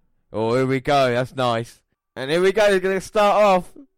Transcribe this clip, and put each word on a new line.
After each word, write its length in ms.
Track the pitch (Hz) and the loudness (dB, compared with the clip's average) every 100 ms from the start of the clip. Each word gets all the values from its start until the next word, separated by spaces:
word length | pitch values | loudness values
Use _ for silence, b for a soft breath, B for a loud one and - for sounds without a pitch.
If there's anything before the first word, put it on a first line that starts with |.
| _ _ _ | _ _ _
Oh, 220 | 104 110 123 | -6 -2 -2
here 100 | 131 | -2
we 140 | 135 | -2
go. 320 | 127 143 131 | 0 0 2
That's 240 | 120 127 135 | 0 -4 -4
nice. 460 | 127 117 117 - _ _ _ - | -4 -4 -6 -14 _ _ _ -12
And 140 | 131 | -4
here 100 | 160 | 0
we 120 | 190 | 0
go. 120 | 196 | 2
It's 180 | 208 196 | 2 2
gonna 180 | 185 190 | 0 -4
start 360 | - 214 208 190 | -4 0 2 4
off. 360 | 208 185 175 - - | 4 2 -2 -14 -20